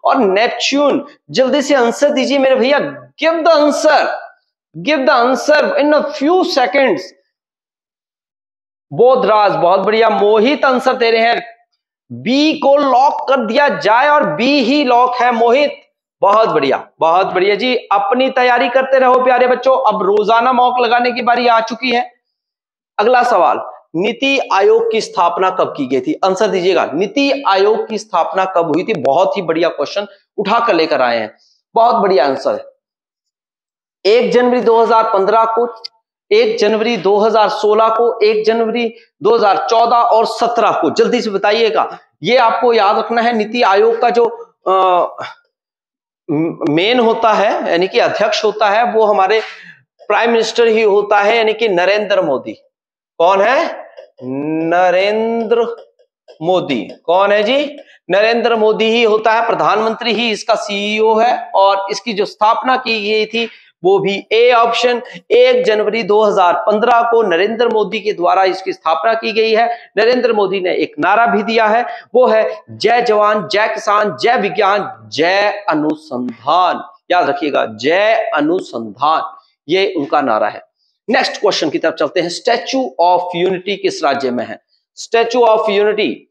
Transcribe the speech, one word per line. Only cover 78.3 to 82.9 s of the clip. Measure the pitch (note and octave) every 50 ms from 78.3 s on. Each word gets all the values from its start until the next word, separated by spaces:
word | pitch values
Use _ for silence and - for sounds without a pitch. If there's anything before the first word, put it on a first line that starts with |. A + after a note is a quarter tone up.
| -
अनुसंधान, | D3+ D3 D3+ E3+ F#3 - - - A#2+ A2+ G#2+ F#2+ A#2+ C#3 D3+ D#3+ D3 - - - - _ _ _ _ _ C#3
ये | E3 F#3+ G3 - F#4+
उनका | E3 C#3 - D#3+ D3
नारा | C#3+ B2+ A2 G#2+ G#2+
है। | G#2 - - - _ _ _ _ _ _ _ _ -
Next | A#3 C4+ - - - -
question | - G3 - - F3 D3+
की | -
तरफ | D#3+ - E3 -
चलते | - D#3+ C#3 - F3+
हैं, | E3 F3
Statue | F3 - - A#3+ A#3 A#3 - - - C4+ B3+ -